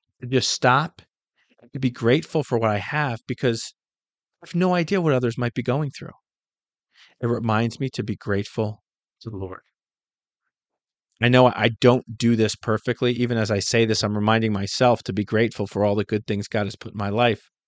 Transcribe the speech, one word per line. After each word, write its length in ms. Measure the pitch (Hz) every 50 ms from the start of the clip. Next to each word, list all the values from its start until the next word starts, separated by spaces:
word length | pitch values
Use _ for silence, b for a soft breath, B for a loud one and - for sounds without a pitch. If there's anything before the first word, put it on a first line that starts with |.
| _ _ _ -
to 60 | 123
just 220 | 123 131 127 - -
stop, 520 | - - - 127 123 139 156 165 _ - - _ _ _ _ _ _ _ _ _ _ _ _ 120 -
to 60 | 131
be 100 | 131 127
grateful 540 | 120 - 113 117 131 160 160 - - 160 139
for 140 | - 135
what 120 | 113 113 110
I 80 | 104
have, 420 | 101 92 - 147 151 151 135 117 110 _
because 460 | - 131 - - 127 117 113 - - - _ _ _ _ _ _ _ _ _ _ _ _ _
I 60 | -
have 80 | - -
no 200 | 170 185 185 180
idea 260 | 175 165 - 196 190
what 120 | 170 156 139
others 240 | 127 123 117 113
might 160 | - 123 120 -
be 100 | 127 120
going 280 | - 123 143 156 135
through. 200 | - - - - - _ _ _ _ _ _ _ _ _ _ _ _ _ _ _ b b b b b b
It 60 | -
reminds 520 | 117 120 117 113 113 110 107 117 117 - -
me 100 | 139 131 -
to 100 | - 110
be 120 | 117 104
grateful 680 | - - 107 101 101 101 - - - 110 104 104 - _ _ _ _ _ _ _ _
to 80 | - 117
the 80 | 104
Lord. 240 | 95 95 92 92 - _ _ _ _ _ _ _ _ _ _ _ _ _ _ _ _ _ _ _ _ _ _ _ _ _ _ _ _ _ _ _ -
I 60 | 117
know 200 | 120 123 127 127
I 240 | 123 - - 107 120 110 -
don't 360 | - 123 123 127 - - 104
do 200 | - 117 117 120
this 180 | 110 110 104 -
perfectly. 560 | - - - 110 107 - - 120 - 127 123 123
Even 240 | 123 123 117 120
as 140 | 113 107 104
I 80 | 110 101
say 240 | - - - 117 117
this, 180 | 110 107 - -
I'm 120 | 104 104
reminding 380 | 107 104 107 113 113 113 110 104
myself 500 | 98 98 98 - - 127 123 120 - -
to 100 | - 95
be 120 | 101 104
grateful 420 | - 110 107 117 107 - - 104
for 160 | 95 - 98 104
all 120 | 104 101
the 100 | 107 101
good 200 | - 107 104 98
things 220 | - 104 101 101
God 180 | - - 110 104
has 120 | 98 -
put 160 | - - 113 -
in 40 |
my 120 | 104 101 101
life. 320 | 101 113 123 120 107 - _ _ _ _ _